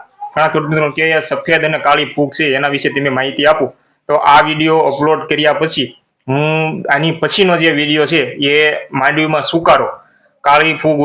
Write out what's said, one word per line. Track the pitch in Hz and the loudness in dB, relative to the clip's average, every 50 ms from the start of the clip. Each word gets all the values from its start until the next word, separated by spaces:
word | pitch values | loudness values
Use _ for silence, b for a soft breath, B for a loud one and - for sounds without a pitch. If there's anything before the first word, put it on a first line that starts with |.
| - _ _ _ - - - | -12 _ _ _ -16 -6 -2
ઘણા | 147 156 156 | 0 0 0
ખેડૂત | - 156 151 147 | 0 -2 -2 -2
મિત્રો | 156 156 151 147 139 | -2 -2 -2 -2 -2
કે | 160 160 160 160 156 | -2 -2 0 0 -2
સફેદ | 156 - - - - - 165 156 156 | -2 -4 -6 -6 0 0 0 0 0
અને | 156 156 - - | -2 -2 0 2
કાળી | 143 147 156 147 123 - | 2 2 2 0 -2 -2
ફૂગ | 147 147 139 - | -2 -2 -2 -2
છે | - 160 143 131 | -2 -2 0 0
એના | 135 147 143 | 0 0 -2
વિશે | 143 135 - 147 | -2 -2 -2 -4
તમે | - 139 143 139 | -2 -2 -2 -2
માહિતી | 127 127 131 135 123 - 143 151 | -2 -2 -2 -4 -2 2 2 2
આપો. | 156 147 135 - b b b b b b _ - | 2 2 -2 -4 b b b b b b _ -2
તો | 147 151 - 147 | -2 2 4 4
આ | 143 151 147 | 6 6 4
વીડિયો | 151 156 156 156 160 160 160 147 143 | 2 0 0 0 2 2 2 2 0
અપલોડ | 139 139 147 156 156 147 - - | 0 0 0 0 0 0 -2 -4
કર્યા | 151 147 151 151 143 139 | -2 0 0 0 0 0
પછી | 165 160 - 151 127 120 - _ _ _ _ _ _ | -2 -2 -2 -4 -4 -6 -8 _ _ _ _ _ _
હું | 127 131 143 151 156 156 156 156 160 160 - - - 143 | -4 -2 0 0 0 0 -2 -2 -4 -4 -6 -4 -2 -2
આની | 143 156 165 160 - | 0 0 -2 -2 -2
પછીનો | 156 147 - 202 196 185 175 | -4 -2 0 0 2 2 2
જે | 165 165 165 | 2 2 0
વીડિયો | 151 143 151 147 151 156 147 | 0 0 0 0 0 0 0
છે | 139 170 156 131 123 - - 143 143 | 2 0 0 -2 -2 -4 -4 -2 0
એ | 147 151 151 151 147 - - - | 2 2 2 2 0 -4 -6 -8
માંડવીમાં | - 135 131 143 151 156 156 156 156 151 139 | -4 -2 0 0 0 0 0 0 -2 -2 -2
સુકારો, | - 170 165 160 180 151 135 117 107 - b b b b b b b b _ - | -2 -2 0 4 4 4 4 2 -2 -6 b b b b b b b b _ 0
કાળી | 143 143 151 156 160 151 151 | 2 4 4 2 0 -2 -2
ફૂગ | - 156 151 147 | 0 0 2 2